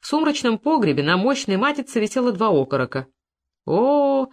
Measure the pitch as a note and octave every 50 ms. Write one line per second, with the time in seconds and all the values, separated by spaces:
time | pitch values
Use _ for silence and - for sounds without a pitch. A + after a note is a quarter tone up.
0 | _ - - D4+ D#4+ D#4 D4 D4 - B3 A3+ A3 _ D4 D#4+ C#4+ A3+ E3+ C#3+ C3+
1 | C#3+ D3 E3+ F#3 F#3+ B3 C#4 C4+ - - G3 F#3+ A3 C#4+ D4 C#4+ C4 - - A#3+
2 | G#3+ G#3+ - C4 B3 B3 A3+ F3+ A3 A3 G3 D3 C3 - - C3+ C3 B2 - C3+
3 | C3 - _ _ _ _ _ _ _ _ _ _ _ - D3+ F3+ A#3 C4 C#4+ D4
4 | C#4+ C#4 C#4 C4+ C4 C4